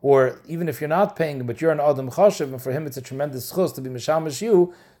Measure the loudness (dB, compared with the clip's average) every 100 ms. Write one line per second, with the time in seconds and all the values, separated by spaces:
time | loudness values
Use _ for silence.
0 | 4 6 4 -2 -10 -6 -6 -4 -2 0
1 | 0 0 -4 -4 -6 0 0 2 2 0
2 | -2 4 4 4 -6 -6 -6 -6 -6 -12
3 | -10 -6 -6 -6 -6 -2 -2 -2 -10 -6
4 | -2 -2 -2 -4 2 4 4 -2 _ _